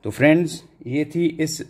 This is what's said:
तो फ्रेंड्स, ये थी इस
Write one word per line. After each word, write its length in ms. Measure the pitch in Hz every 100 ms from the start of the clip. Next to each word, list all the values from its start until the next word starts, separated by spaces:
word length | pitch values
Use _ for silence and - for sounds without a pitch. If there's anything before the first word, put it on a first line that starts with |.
तो 60 | 104
फ्रेंड्स, 540 | - 139 160 165 - - _ 120
ये 180 | 139 151
थी 200 | 170 170
इस 360 | 165 156 -